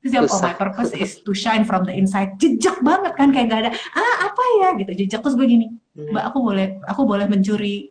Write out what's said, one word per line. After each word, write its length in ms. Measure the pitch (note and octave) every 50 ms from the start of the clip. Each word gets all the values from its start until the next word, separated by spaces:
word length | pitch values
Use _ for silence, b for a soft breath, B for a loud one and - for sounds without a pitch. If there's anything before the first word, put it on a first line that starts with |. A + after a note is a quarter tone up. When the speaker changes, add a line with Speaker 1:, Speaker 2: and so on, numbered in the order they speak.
Speaker 1:
Terus 100 | _ C4
jawab, 140 | A#3 - -
"Oh, 60 | - G#3
Speaker 2:
Susah. 100 | F#3+ F3+
Speaker 1:
my 100 | F3 F3 -
purpose 340 | G3 G3 - A#3+ A#3+ A3+ -
is 180 | - G3 G3 - -
to 100 | _ G#3
shine 320 | G3 G3 - A#3 A3 A3 G#3
from 200 | - F#3+ F#3 F#3
the 100 | F#3 F#3
inside." 420 | F#3+ F#3+ F#3+ G3 G3 G3 G3 -
Jejak 440 | - C4+ D#4 - - E4 F#4+ F#4 -
banget 300 | B3+ C#4+ E4+ G4 G4 F4 -
kan, 160 | - C#4+ C#4+
kayak 160 | C4 C4 A#3+ A3+
gak 120 | A3 A3
ada, 80 | A3 A#3 B B B B B
"Ah, 220 | D#4 G#4 A#4+ A#4+ - F4+
apa 180 | G4+ - - B4+ B4 A#4 G#4
ya?" 100 | F#4+ F#4 -
gitu, 160 | G3+ F#3+ - F#3 -
jejak. 220 | G3+ F#3+ A3 A3+
Terus 120 | - C#4+ C4
gue 120 | A#3+ C4+ A#3
gini, 180 | A#3+ A3+ A3+ - - - _ _ _
Speaker 2:
Hmm. 160 | - D3+ D3+
Speaker 1:
"Mbak, 140 | G#3+ G#3 -
aku 120 | - - C#4
boleh, 240 | B3 G#3+ G3 F#3+ F#3+ F#3+ F#3+ - -
aku 160 | - - -
boleh 240 | C4+ G#3+ G3+ G3+ G3+
mencuri 640 | G3 G#3 G3 F#3+ G3+ G#3 G#3 G#3 G3+ G3+ G3+ - -